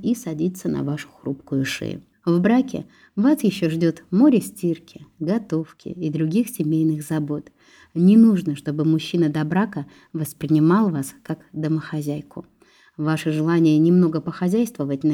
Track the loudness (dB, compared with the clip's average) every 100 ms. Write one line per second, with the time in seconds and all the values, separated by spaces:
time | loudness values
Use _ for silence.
0 | -4 -4 -4 -4 -4 -4 -6 -4 -4 -6
1 | -8 _ -10 -10 -6 -4 -4 -6 -8 -10
2 | -14 _ -2 0 2 2 0 -6 -12 _
3 | _ -2 2 2 0 0 -2 0 0 -2
4 | -2 2 4 4 0 -4 -4 -4 -8 -20
5 | -20 -8 -4 -4 -4 -6 -6 _ -14 -8
6 | -6 -4 -2 -2 -2 -4 -2 0 0 -2
7 | -4 -4 -4 -6 -10 _ _ _ _ 2
8 | 6 8 8 6 0 -6 -6 -2 0 0
9 | 0 0 0 0 -2 0 -2 -4 -12 -14
10 | _ -8 -8 -6 0 4 4 4 2 -2
11 | -6 -10 -10 -12 _ -8 -4 -4 -4 -8
12 | -6 -8 -10 -18 -20 _ _ _ _ -6
13 | -2 -2 -2 -2 0 2 4 4 4 4
14 | 4 0 -6 -4 -2 0 -2 -4 -6 -2
15 | -2